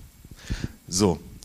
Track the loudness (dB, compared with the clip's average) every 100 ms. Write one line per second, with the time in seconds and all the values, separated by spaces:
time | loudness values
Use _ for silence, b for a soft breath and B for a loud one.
0 | -16 -20 -20 B B B B B -4 4
1 | 6 4 -2 -10